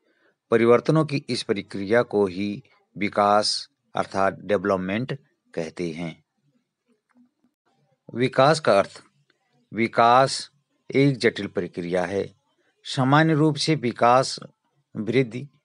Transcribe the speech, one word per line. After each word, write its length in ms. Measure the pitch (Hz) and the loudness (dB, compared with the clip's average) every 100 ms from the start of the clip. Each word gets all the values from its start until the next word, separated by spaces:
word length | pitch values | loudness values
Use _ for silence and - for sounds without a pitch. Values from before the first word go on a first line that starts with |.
| _ _ _ _ - | _ _ _ _ -2
परिवर्तनों 540 | 113 117 120 - 156 | 2 4 4 4 0
की 120 | 156 139 | 0 -4
इस 260 | - 120 | -6 -6
प्रक्रिया 600 | - 101 95 98 98 117 | -4 -6 -6 -8 -2 0
को 240 | 117 104 101 | 0 0 0
ही 360 | 90 101 101 - _ _ - | -2 -6 -8 -14 _ _ -8
विकास 720 | 98 98 101 104 107 - - _ _ - | -4 0 2 2 0 -4 -10 _ _ -8
अर्थात 380 | 95 98 98 | -6 -2 -2
डेवलपमेंट 840 | - 92 101 98 95 92 104 131 139 _ _ _ | -2 -2 -2 0 -2 -2 -6 -6 -10 _ _ _
कहते 360 | - 82 78 87 | -10 -10 -8 -8
हैं। 340 | 80 87 80 _ _ _ _ _ _ _ 240 _ 247 247 _ _ _ _ _ _ _ - | -8 -10 -12 _ _ _ _ _ _ _ _ _ _ _ _ _ _ _ _ _ _ -12
विकास 460 | 117 127 - 135 156 | -4 -2 2 2 2
का 180 | 135 101 | 2 2
अर्थ। 240 | 95 - _ _ _ _ _ _ _ | 2 -4 _ _ _ _ _ _ _
विकास 760 | 101 113 - 117 123 135 - - _ _ _ - | -6 -4 2 4 6 4 -2 -12 _ _ _ -4
एक 220 | 131 143 127 | 2 2 2
जटिल 300 | 117 - 98 | -2 -2 -6
प्रक्रिया 580 | - 87 - 87 90 | -6 -8 -8 -4 -4
है। 300 | 87 98 - _ _ _ _ _ | -2 -4 -8 _ _ _ _ _
सामान्य 500 | - - 131 143 160 | -10 -2 2 4 4
रूप 220 | 151 156 147 | 2 0 0
से 180 | - | -2
विकास, 680 | 151 120 104 120 123 110 - - _ _ _ _ 113 | -2 -4 0 4 4 2 -6 -14 _ _ _ _ -10
वृद्धि, 520 | 104 117 127 123 143 _ | -2 -2 -2 -6 -16 _